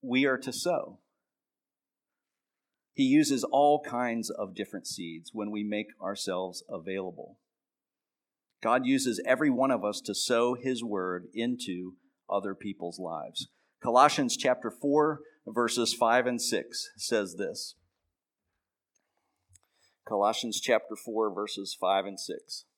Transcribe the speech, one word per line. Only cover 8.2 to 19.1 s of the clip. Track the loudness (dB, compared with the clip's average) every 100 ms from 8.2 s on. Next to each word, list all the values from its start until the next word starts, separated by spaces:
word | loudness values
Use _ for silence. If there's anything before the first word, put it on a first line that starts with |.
| _ _ _ _
God | 2 2
uses | 4 2 2 -2
every | 2 2 4
one | 2 2
of | 2
us | 0 -4
to | -6
sow | -4 2 2 2
his | 0 -2 -4
word | -2 -2 -2 -4 -6
into | -4 -4 -4 -6 -6 -8 -14 _ _ -4
other | -2 -2
people's | -8 -10 -8 -10 -8
lives. | -8 -8 -8 -10 -12 _ _ _
Colossians | 4 8 8 6 0 0
chapter | 0 0 -2
four, | -4 2 4 4 0 -10 _ -6
verses | 0 2 2 0
five | 2 4 4 4
and | 0
six | 0 -2 -2 -10 -12 -10
says | -2 0 0 -4
this. | -6 -6 -12 -14 _ _ _ _ _ _ _ _ _ _ _ _ _